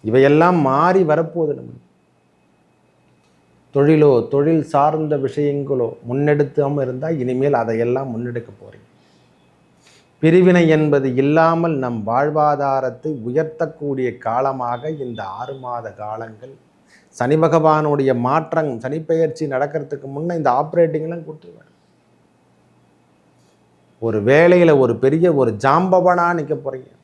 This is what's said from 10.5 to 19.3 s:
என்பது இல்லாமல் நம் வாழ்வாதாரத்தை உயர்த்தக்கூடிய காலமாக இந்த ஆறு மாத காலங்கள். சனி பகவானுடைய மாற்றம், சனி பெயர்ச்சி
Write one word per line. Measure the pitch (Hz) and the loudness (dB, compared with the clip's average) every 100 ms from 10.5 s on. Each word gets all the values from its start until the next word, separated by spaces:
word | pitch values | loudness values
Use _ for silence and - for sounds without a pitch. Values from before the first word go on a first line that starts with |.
| 180 165 156 | 6 4 4
என்பது | 151 143 135 123 | 4 2 0 0
இல்லாமல் | 139 156 160 165 170 151 | 2 4 2 2 -2 -2
நம் | 127 117 104 | -4 -6 -4
வாழ்வாதாரத்தை | 120 147 151 151 143 139 135 131 123 156 143 113 | -2 -2 0 0 0 -2 -2 -4 -8 -10 -8 -4
உயர்த்தக்கூடிய | 131 156 - 160 - 147 135 123 - 117 | -4 -4 -6 -8 -6 -8 -4 -4 -6 -6
காலமாக | 120 135 131 120 120 151 156 127 | -2 -2 -4 -6 -6 -8 -10 -10
இந்த | 110 95 95 | -10 -12 -12
ஆறு | 127 135 | -12 -12
மாத | 127 120 110 98 | -10 -10 -12 -14
காலங்கள். | 107 110 113 110 127 139 _ _ _ _ _ - | -12 -12 -14 -16 -20 -20 _ _ _ _ _ -6
சனி | 123 156 | -2 2
பகவானுடைய | 160 160 156 151 151 143 135 123 123 | 2 2 4 2 2 0 2 0 0
மாற்றம், | 151 160 165 156 120 | -2 -2 -4 -4 -6
சனி | 131 156 156 | -8 -8 -4
பெயர்ச்சி | 165 160 | 0 0